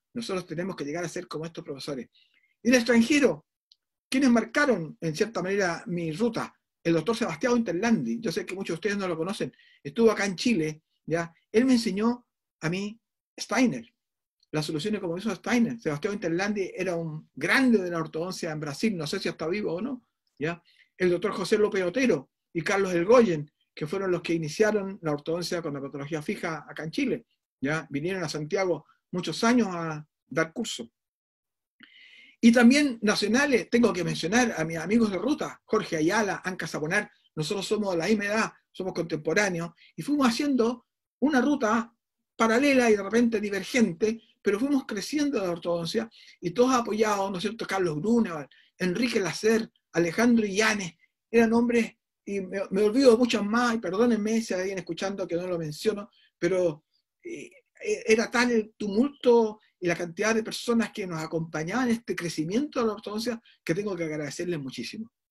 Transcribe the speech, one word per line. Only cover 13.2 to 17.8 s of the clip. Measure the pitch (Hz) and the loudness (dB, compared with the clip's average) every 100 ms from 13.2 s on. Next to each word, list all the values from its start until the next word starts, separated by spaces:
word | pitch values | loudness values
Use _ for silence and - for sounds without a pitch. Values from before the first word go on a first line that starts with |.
| _ - | _ -14
Steiner, | - 214 247 127 - _ _ _ _ _ _ | -4 2 2 0 -10 _ _ _ _ _ _
las | 151 | -4
soluciones | 151 156 214 208 | -4 -4 -2 -4
como | 190 170 | -4 -4
hizo | 214 | -6
Steiner. | 185 190 240 190 120 | -6 0 2 2 0
Sebastián | 160 151 202 | -4 -4 -4
Interlandi | 202 180 165 208 208 180 | -4 -2 -2 -2 -2 -4
era | - 185 | -4 -4
un | 170 165 151 - | -2 -4 -8 -14
grande | - 170 233 262 | -6 2 4 6
de | 214 | 4